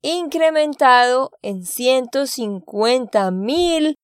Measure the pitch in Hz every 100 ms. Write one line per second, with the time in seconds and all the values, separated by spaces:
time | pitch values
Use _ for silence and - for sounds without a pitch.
0 | 277 349 330 320 320 311 302 285 262 247
1 | 247 254 269 _ 202 190 175 - 247 262
2 | 247 269 269 - 214 196 - 202 226 254
3 | 247 214 190 185 208 320 349 320 311 285